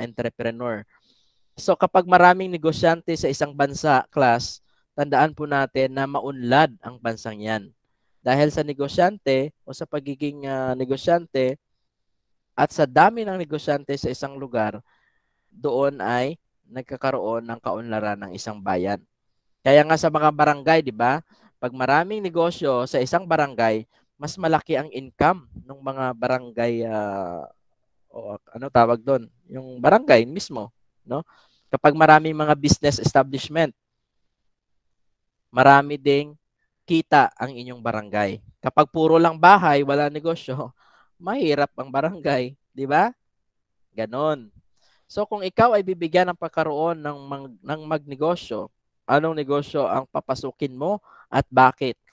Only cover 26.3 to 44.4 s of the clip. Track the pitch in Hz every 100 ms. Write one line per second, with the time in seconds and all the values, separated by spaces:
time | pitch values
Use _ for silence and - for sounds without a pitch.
26.3 | 127 123 113 117 117 113 110 104 98 92
27.3 | 87 65 _ _ _ _ _ _ - 107
28.3 | 104 _ 117 135 131 117 120 117 135 113
29.3 | _ _ 131 131 127 135 202 285 127 120
30.3 | 165 - 131 107 _ _ _ _ 131 -
31.3 | _ _ _ _ - 151 151 156 156 156
32.3 | 156 151 147 139 - 147 135 - 139 135
33.3 | 135 - 151 156 - _ _ _ _ _
34.3 | _ _ _ _ _ _ _ _ _ _
35.3 | _ _ 123 135 139 143 147 135 139 147
36.3 | 147 _ _ _ _ _ 165 - 147 123
37.3 | - 123 127 123 123 113 107 104 104 101
38.3 | 101 - _ - - 147 165 156 165 165
39.3 | 160 170 196 170 143 143 143 147 147 160
40.3 | 165 - 131 139 _ _ _ _ _ 175
41.3 | 247 170 143 143 - 135 135 156 185 151
42.3 | 135 123 139 _ - 135 147 208 254 _
43.3 | _ _ _ _ _ _ - 110 123 151
44.3 | 151